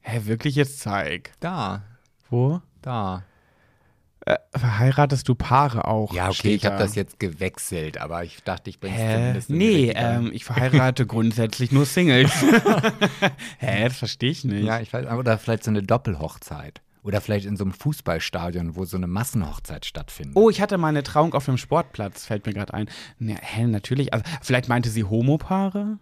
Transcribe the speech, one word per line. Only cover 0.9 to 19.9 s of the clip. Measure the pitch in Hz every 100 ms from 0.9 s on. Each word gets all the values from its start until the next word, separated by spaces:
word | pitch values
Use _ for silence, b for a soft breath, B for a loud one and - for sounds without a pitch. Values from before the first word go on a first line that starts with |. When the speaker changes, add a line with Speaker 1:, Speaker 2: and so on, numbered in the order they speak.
| 101 73 87 - _
Speaker 2:
Da. | 165 180 104 95 101 - _ _ _
Speaker 1:
Wo? | 120 127 170 - _
Speaker 2:
Da. | - 120 98 92 95 _ _ _ _ _ _ _ _ _ -
Speaker 1:
Äh, | - _
verheiratest | 135 123 104 123 135 143 135 -
du |
Paare | 123 - 127 143 113 -
auch? | 110 107
Speaker 2:
Ja, | 87 92
okay, |
Speaker 1:
Steht | 95 104 104
Speaker 2:
ich | 101
hab | 98
Speaker 1:
da. |
Speaker 2:
das | 101
jetzt | 107 98 -
gewechselt, | 98 80 95 - - 87 78 -
aber | 76 85
ich | 85 -
dachte, | - 90 -
ich | -
bring's | 98 110
Speaker 1:
Hä? | 113 110
Speaker 2:
zumindest | 120 123 117
in | 151
die | 214
Speaker 1:
Nee, | 190 123
Speaker 2:
richtige | -
Speaker 1:
ähm, | 120 117 117
ich | 110
verheirate | - 117 127 139 127 127 120
<laughs> |
grundsätzlich | 113 113 110 113 - 123
nur | 135 139
Singles. | - 180 127 139
<laughs> | - 277 233 - 214 214 - 208 - 196 - - -
Hä, | 131 98
das | 117 127
versteh | 117 - 123
ich | -
nicht. | 131 101
Speaker 2:
Ja, | 107 113
ich | 110
weiß, | 123 127
oder | 117 123 110
vielleicht | - 110
so | -
eine | 104
Doppelhochzeit. | 98 117 - 82 78 - - 76 73 - _ _
Oder | - 98
vielleicht | - 104
in | 98 101
so |
einem | 98
Fußballstadion, | 92 147 151 - 82 - 90 85 87 85 80
wo | 92
so | 92
eine | 90
Massenhochzeit | 92 127 - 78 71 - -
stattfindet. | -